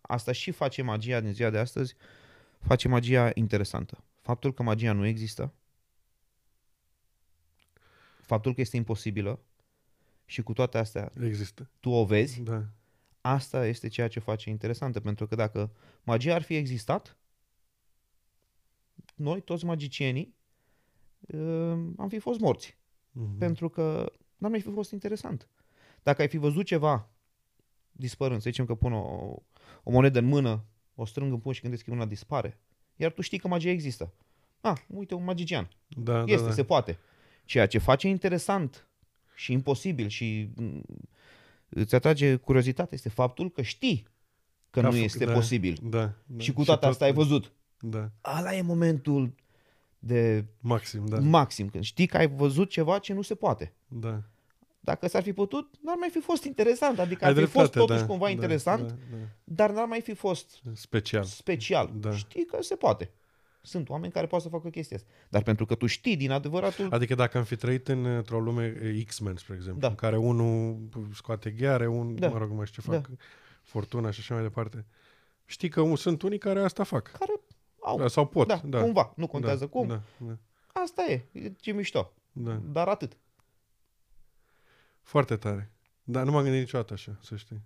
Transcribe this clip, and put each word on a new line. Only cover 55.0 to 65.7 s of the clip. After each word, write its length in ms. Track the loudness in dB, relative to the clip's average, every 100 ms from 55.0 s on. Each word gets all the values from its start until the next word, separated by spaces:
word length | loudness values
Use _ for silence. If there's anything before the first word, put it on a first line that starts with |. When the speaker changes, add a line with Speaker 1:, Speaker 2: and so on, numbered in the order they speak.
| 0
Speaker 1:
s-ar 160 | 0
fi 100 | -2
putut, 420 | -2 -2 -2 -8 _
n-ar 140 | -6 -4
mai 100 | -2
fi 100 | -4
fost 240 | -2 -2
interesant. 560 | -2 2 2 4 2 2
Adică 240 | -2 2 4
Speaker 2:
Ai 40 |
Speaker 1:
ar 40 | 6
fi 40 |
fost 120 | 6
Speaker 2:
dreptate, 260 | 6 6 6
Speaker 1:
totuși 200 | 6 4
Speaker 2:
da, 60 | 2
Speaker 1:
cumva 200 | 0 0
Speaker 2:
da, 60 |
Speaker 1:
interesant, 560 | 0 0 0 2 0 -2
Speaker 2:
da, 80 | -8 -12
da. 60 | -12 -12 -16
Speaker 1:
dar 280 | -10 2 2
n-ar 140 | 2 -2
mai 160 | -4
fi 120 | -6
fost 480 | -4 -2 -2 -6 -16 -12
Speaker 2:
Special. 500 | -12 -2 -2 0 -2
Speaker 1:
special. 680 | -2 -6 -4 -2 0 0 0 -2
Speaker 2:
Da. 200 | -2 -4
Speaker 1:
Știi 300 | -4 -6 -4
că 120 | -4
se 140 | -4 0
poate. 360 | 2 2 -4 _ _ _ _ _
Sunt 280 | -10 -8 -6
oameni 220 | -8 -6
care 140 | -4 -2
pot 140 | -2
să 80 | -4
facă 200 | -8 -8
chestia 280 | -10 -10 -12
asta. 120 | -14 _ _
Dar 140 | 0
pentru 220 | 2 0
că 100 | 2